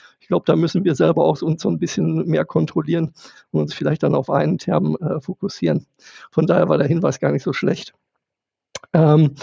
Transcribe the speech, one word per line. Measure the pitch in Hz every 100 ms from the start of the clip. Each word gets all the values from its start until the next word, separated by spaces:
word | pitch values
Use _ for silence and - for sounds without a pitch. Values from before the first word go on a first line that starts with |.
| - _
Ich | -
glaube, | 175 -
da |
müssen | 165 165 185
wir | 185
selber | 151 160 165
auch | 156 151
uns | 160 160
so | -
ein | 165
bisschen | 165 - - - 170
mehr | 156
kontrollieren | 160 - 156 - 156 170 165 - - - _
und | 156
uns | 151
vielleicht | - 147 151
dann | 151
auf | 151 139
einen | 147 151 165
Term, | - 165 151 156
äh, | 156 156
fokussieren. | - 180 - - 170 151 - _ - - -
Von | - 156
daher | 175 160
war | 156
der | 147
Hinweis | 165 175 139
gar | 147
nicht | 143
so | 143
schlecht. | 139 147 - - - _ _ _ _ _ _ _ - -
Ähm, | 165 156 151 151 139